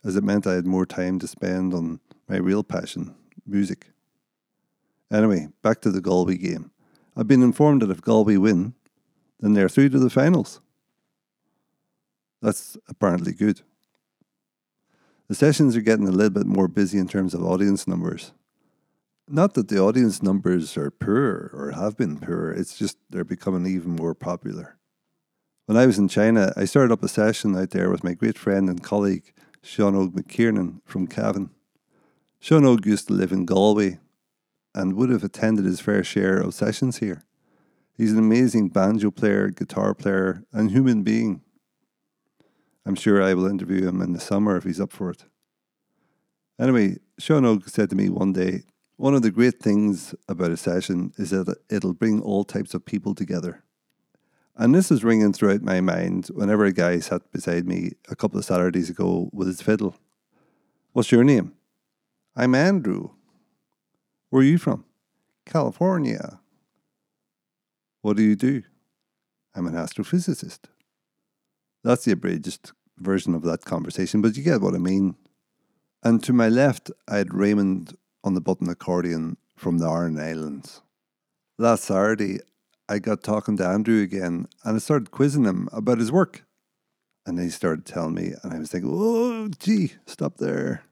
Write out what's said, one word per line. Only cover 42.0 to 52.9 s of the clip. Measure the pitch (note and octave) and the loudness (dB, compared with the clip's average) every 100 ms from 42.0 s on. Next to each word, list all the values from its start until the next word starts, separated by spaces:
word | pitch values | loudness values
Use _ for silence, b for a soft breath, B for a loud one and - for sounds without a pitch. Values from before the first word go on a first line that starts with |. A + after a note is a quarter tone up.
| _ _ _ _ _ _ _ _ - | _ _ _ _ _ _ _ _ -6
I'm | F#2+ | -2
sure | - G2+ | 2 4
I | F#2+ | 4
will | F#2 F#2 | 2 0
interview | G2 F2 F#2+ F#2 | -2 -2 -2 -2
him | F2+ | -2
in | F2+ | -4
the | F2 | -4
summer | - G2+ G#2 F2+ | -2 -2 0 0
if | - | -2
he's | - | -6
up | G2 | -8
for | - F#2 | -6 -10
it. | F2 _ _ _ _ _ _ _ _ _ _ _ _ _ - | -10 _ _ _ _ _ _ _ _ _ _ _ _ _ -2
Anyway, | B2 B2 G2+ F#2 _ _ | 2 4 2 -2 _ _
Sean | - D#3 B2 | 0 2 4
Og | G#2+ - | 2 -2
said | - G#2 | -2 0
to | F#2+ | 0
me | G2+ | 0
one | F#2+ F#2+ | 0 -2
day, | F#2 F#2 F#2+ - _ _ _ | 0 -2 -4 -12 _ _ _
"One | C3+ C#3 | 2 2
of | |
the | A2+ | 2
great | G2 B2 A#2 | 4 2 2
things | A2+ G#2 G#2 F#2 - - - | 0 2 2 -2 -8 -18 -12
about | F2 F2 | -4 -4
a | E2+ | -4
session | - F2 - F2+ F#2 - | -4 -4 -2 -4 -4 -8
is | F#2 | -4
that | F#2+ F2+ - _ | -4 -4 -8 _
it'll | G#2+ F#2+ F2+ | -4 -4 -2
bring | A#2 G#2+ | 0 0
all | G#2+ G2+ | -2 -4
types | G2+ - - F#2 | -4 -6 -8 -10
of | |
people | - | -8